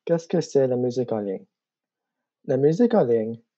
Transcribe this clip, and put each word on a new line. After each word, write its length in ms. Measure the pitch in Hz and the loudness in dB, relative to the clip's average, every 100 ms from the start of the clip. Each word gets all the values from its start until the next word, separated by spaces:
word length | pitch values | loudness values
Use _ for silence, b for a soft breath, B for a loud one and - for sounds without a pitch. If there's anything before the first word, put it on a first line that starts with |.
| - | -2
qu'est-ce 220 | 170 - | -2 -2
que 140 | 175 | -4
c'est 260 | 156 143 131 | 0 0 2
la 80 | 123 | 0
musique 360 | 123 120 120 | -2 -4 -4
en 80 | 110 | -4
ligne ? 280 | 101 95 - _ _ _ _ _ _ _ _ _ - | -4 -8 -12 _ _ _ _ _ _ _ _ _ -4
La 120 | 131 | 2
musique 360 | 143 170 233 | 2 4 2
en 100 | 214 | 4
ligne, 380 | 127 117 110 117 _ | 2 0 -2 -8 _